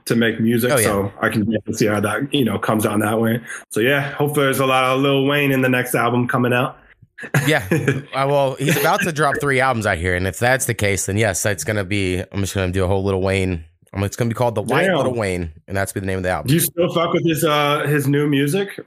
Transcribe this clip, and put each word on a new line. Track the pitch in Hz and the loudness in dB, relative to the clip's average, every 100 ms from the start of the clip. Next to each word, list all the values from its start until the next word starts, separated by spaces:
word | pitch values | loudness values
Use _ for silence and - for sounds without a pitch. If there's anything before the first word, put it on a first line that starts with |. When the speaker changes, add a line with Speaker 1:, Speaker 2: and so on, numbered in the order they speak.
Speaker 1:
to | - | -2
make | 117 113 113 | 2 2 2
music. | 113 117 160 | 0 2 2
Speaker 2:
Oh, | 139 | 2
yeah. | |
Speaker 1:
So | 107 101 104 - | 2 0 -2 -2
I | 110 | -2
can | 113 | 0
definitely | 104 107 - | 0 -2 -4
see | 110 107 | 0 0
how | 104 | 2
that, | 104 107 143 | 0 -2 -2
you | 143 | 0
know, | 110 - | 0 -2
comes | - 107 | 0 0
down | 107 104 | 0 0
that | 107 113 | 0 0
way. | 113 120 - - - | 0 -2 -6 -16 -8
So, | 107 | 0
yeah, | 123 143 139 | 2 0 -2
hopefully | - 147 143 135 | -2 0 2 2
there's | 131 | 2
a | 131 | 2
lot | 131 | 2
of | 131 131 | 2 2
Lil | 139 139 135 | 2 2 2
Wayne | 147 139 | 2 2
in | 131 | 2
the | 127 | 2
next | 127 123 127 | 2 0 0
album | 120 123 123 | 2 0 0
coming | 127 123 | 0 2
out. | 123 139 - - - - - - 139 143 | 2 -2 -6 -20 -20 -20 -18 -4 0 2
Speaker 2:
Yeah. | 151 95 | 2 2
Speaker 1:
<laughs> | 156 139 139 - | 0 0 -2 -4
Speaker 2:
Uh, | 131 139 | -2 2
well, | 143 135 | 2 2
he's | - 143 143 | 0 0 2
about | 156 202 | 2 0
to | 190 | -2
drop | 147 147 135 | 0 0 0
three | 143 127 | 0 2
albums | 135 113 104 | 2 0 0
out | 85 | 0
here. | 92 | 0
And | 90 95 | 0 -2
if | - | 0
that's | 120 131 - | 0 0 -2
the | |
case, | 110 101 95 - | 0 0 0 -2
then | 101 | 0
yes, | 110 - | 0 0
it's | 107 98 | -2 -4
gonna | - 104 | -4 -4
be, | 90 101 92 90 - | -2 -2 0 -2 -4
I'm | 98 | -4
just | 95 | -4
gonna | 101 92 | -2 -2
do | 95 | 0
a | 90 | 0
whole | 98 | 0
Lil | 98 95 | 0 0
Wayne. | 95 95 95 85 80 _ _ | 0 0 0 -4 -8 _ _
Um, | 98 | -6
it's | 98 - | -4 -2
gonna | 117 | -4
be | |
called | 113 120 | 0 -2
The | 107 | -2
White | 117 156 190 | -2 0 2
Speaker 1:
Damn. | 165 | 0
Speaker 2:
Lil | 127 | 0
Wayne, | 117 98 90 82 - - | -2 -2 -2 -6 -10 -6
and | 98 | -4
that's | 98 | -4
be | 101 | -4
the | 95 | -4
name | 95 | -2
of | |
the | 92 | -2
album. | 85 123 | -2 0
Speaker 1:
Do | |
you | 165 | 0
still | 175 170 175 | 0 -2 0
fuck | 175 175 | 0 0
with | 170 165 | 0 0
his, | 147 | 0
uh, | 165 147 147 147 139 | 0 2 2 0 0
his | 147 135 | 0 2
new | 143 147 | 2 2
music | 139 147 190 196 - | 0 0 -2 -4 -8